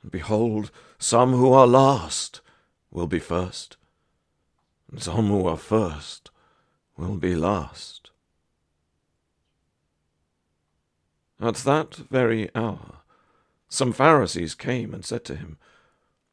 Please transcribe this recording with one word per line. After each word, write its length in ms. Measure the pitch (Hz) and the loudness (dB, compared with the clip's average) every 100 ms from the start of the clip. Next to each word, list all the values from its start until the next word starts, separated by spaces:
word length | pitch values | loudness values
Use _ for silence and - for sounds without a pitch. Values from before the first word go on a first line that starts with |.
And 100 | - | -10
behold, 580 | 92 78 107 117 107 104 - - _ | -10 -2 0 0 -2 -6 -14 -20 _
some 320 | - 117 127 | 0 4 4
who 200 | 127 131 | 4 6
are 140 | 131 127 | 8 8
last 760 | 127 135 131 85 - - - _ _ _ _ _ | 8 6 4 -4 -10 -10 -14 _ _ _ _ _
will 160 | - 85 | -8 -4
be 100 | 85 | -4
first, 580 | - 85 90 - - - _ _ _ _ _ _ _ _ _ _ _ | -2 -4 -4 -10 -18 -20 _ _ _ _ _ _ _ _ _ _ _
and 140 | - | -14
some 240 | - 87 107 | -6 -2 0
who 220 | 101 90 | 0 0
are 80 | 80 | -4
first 720 | - 110 95 76 - - - _ _ _ _ _ _ | -2 0 0 -6 -14 -20 -20 _ _ _ _ _ _
will 220 | - 87 98 | -10 -8 -4
be 180 | 90 | -2
last. 760 | 87 85 101 71 - - - - _ _ _ _ _ _ _ _ _ _ _ _ _ _ _ _ _ _ _ _ _ _ _ _ _ _ _ _ _ _ _ _ _ | 0 0 -2 -6 -16 -20 -20 -20 _ _ _ _ _ _ _ _ _ _ _ _ _ _ _ _ _ _ _ _ _ _ _ _ _ _ _ _ _ _ _ _ _
At 160 | 117 107 | -4 -2
that 380 | - 147 156 - | 0 0 -2 -14
very 580 | 120 127 120 113 104 | -4 0 2 0 -4
hour, 460 | 113 113 95 - - _ _ _ _ _ _ _ | -4 -6 -8 -14 -20 _ _ _ _ _ _ _
some 240 | - 127 | -4 -2
Pharisees 600 | 107 143 156 95 87 82 | 2 4 4 2 -4 -8
came 380 | - - 127 110 | -8 -6 -6 -6
and 120 | - | -12
said 200 | - 117 | -10 -10
to 100 | - | -10
him, 240 | 67 85 78 _ _ _ _ _ _ _ | -14 -14 -20 _ _ _ _ _ _ _